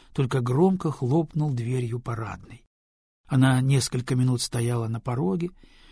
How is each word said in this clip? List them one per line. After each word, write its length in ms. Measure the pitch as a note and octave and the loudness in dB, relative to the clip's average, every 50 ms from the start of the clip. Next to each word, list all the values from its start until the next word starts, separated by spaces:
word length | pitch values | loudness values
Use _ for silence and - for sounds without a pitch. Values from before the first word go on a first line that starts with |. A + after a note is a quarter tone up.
| - - | -20 -8
только 300 | - - C3+ A#2+ - C3 | -4 -2 -2 0 0 0
громко 480 | A#2+ B2 B2 C#3+ F3+ F#3+ F#3+ F3+ - D#3+ | 0 2 4 4 4 4 4 2 0 -2
хлопнул 640 | C3+ - C3 A#2+ C#3+ E3+ D#3 - - D#3 D3+ D3+ C3 | -2 -2 0 0 2 2 0 0 -2 -2 -2 0 -2
дверью 460 | A#2+ A#2 A#2+ B2+ B2+ B2 A2 A#2+ A#2+ | -2 -2 -2 -2 -2 -2 -4 -4 -6
парадной. 640 | - B2 A2+ A2+ A2 G2+ F#2 F#2 - - - - _ _ _ _ _ _ _ _ _ _ _ _ _ | -6 -6 -6 -6 -6 -8 -8 -12 -14 -18 -20 -20 _ _ _ _ _ _ _ _ _ _ _ _ _
Она 360 | - C3 C3 C3 C3 B2+ B2+ | 0 2 4 4 4 4 2
несколько 520 | C3 C3+ C#3 C3 B2 - - B2+ B2 - C3 | 2 2 2 2 2 0 -2 -4 -2 -2 0
минут 280 | B2 B2+ B2+ B2 B2 | 2 2 2 0 0
стояла 460 | - - - A#2+ A#2 A#2+ B2 A#2 A2+ A2 | -2 -4 -4 -2 -2 -2 -2 -2 -2 -4
на 120 | A2+ A2+ | -6 -6
пороге, 520 | - B2+ B2 B2+ E3 F#2+ F#2+ - F2 F2+ - - - - - - - - | -6 -4 -4 -2 -2 -2 -2 -2 -4 -6 -8 -12 -20 -20 -20 -20 -20 -20